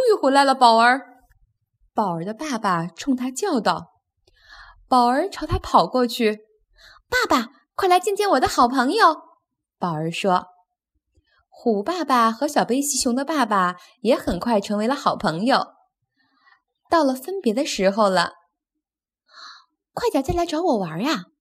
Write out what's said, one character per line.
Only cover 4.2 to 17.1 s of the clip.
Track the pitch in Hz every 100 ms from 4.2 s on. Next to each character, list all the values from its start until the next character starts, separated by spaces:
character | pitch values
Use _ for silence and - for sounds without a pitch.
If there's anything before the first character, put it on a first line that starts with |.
| _ _ - - - - -
宝 | 254 240
儿 | 269 381
朝 | - 311
他 | 330
跑 | - 240 175
过 | 254 240
去。 | 240 214 214 _ _ _ _ - - -
“爸 | 508 427
爸， | 285 226 _ _ -
快 | 370
来 | 359
见 | 415 392
见 | 403
我 | 269
的 | 381
好 | - 240
朋 | 269 247
友！” | 440 359 311 - _ _ _ _ -
宝 | 180
儿 | 156 160
说。 | 165 202 180 - _ _ _ _ _ _ _ _ _ _
虎 | - 240 202
爸 | 208 359
爸 | 294 254 226
和 | 226 294
小 | 254 185
悲 | 254
喜 | 277 254
熊 | 254 247
的 |
爸 | 277 311 226
爸 | 202 180 180 - _
也 | 214 285
很 | - 175
快 | 240 214
成 | 202 208
为 | 220
了 |
好 | 277 185 -
朋 | 190 160 233
友。 | 233 - _ _ _ _ _ _ _ _ _ _ _ -
到 | 339
了 | 277